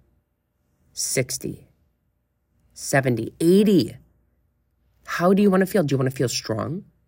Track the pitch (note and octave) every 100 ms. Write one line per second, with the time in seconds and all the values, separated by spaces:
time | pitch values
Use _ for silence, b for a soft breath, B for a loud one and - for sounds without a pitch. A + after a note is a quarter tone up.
0 | _ _ _ _ _ _ _ _ _ -
1 | - - C3 - - - - _ _ _
2 | _ _ _ _ _ _ _ - - C#3
3 | C3 A#2 A2+ - E3 F#3+ G#3+ F#3 A2+ -
4 | _ _ _ _ _ _ _ _ _ _
5 | - - E3+ G3 G3+ F#3+ F#3 G#3 D3 C3+
6 | C3 - B2 - - A2 G#2+ F3 - _